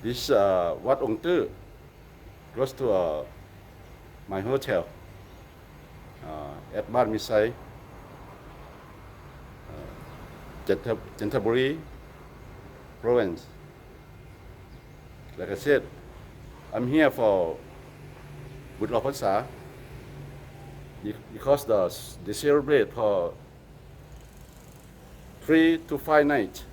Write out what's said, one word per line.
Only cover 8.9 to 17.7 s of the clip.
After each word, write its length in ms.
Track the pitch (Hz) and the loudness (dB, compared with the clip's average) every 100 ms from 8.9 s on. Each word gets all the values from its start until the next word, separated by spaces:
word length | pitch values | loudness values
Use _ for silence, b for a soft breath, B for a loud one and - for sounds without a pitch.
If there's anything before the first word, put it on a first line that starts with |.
| - - - - - - - - | -20 -20 -20 -20 -18 -18 -18 -16
uh, 0 | 76 - - - - - - - - - | -14 -14 -14 -16 -16 -16 -16 -16 -8 0
Chantha-, 320 | 95 117 110 - - | 0 2 -4 -4 -6
Chanthaburi 640 | 104 131 104 123 131 160 - - - - - - - - - - - - | -2 0 2 4 2 0 -8 -18 -18 -20 -20 -18 -18 -18 -18 -20 -20 -4
province. 460 | 113 120 98 80 - - - - - - - - - - - - - - - - - - - - | 2 4 4 -2 -10 -18 -20 -20 -20 -20 -20 -20 -20 -18 -18 -20 -18 -20 -20 -20 -20 -20 -16 -10
Like 140 | 92 | -6
I 20 | 98 | -2
said, 320 | 147 139 - - - - - - - - - | 4 2 2 -16 -18 -18 -18 -18 -18 -18 -8
I'm 120 | 107 123 | -4 2
here 220 | 156 147 | 6 4
for 460 | - 113 95 82 - - | 6 4 4 2 -2 -12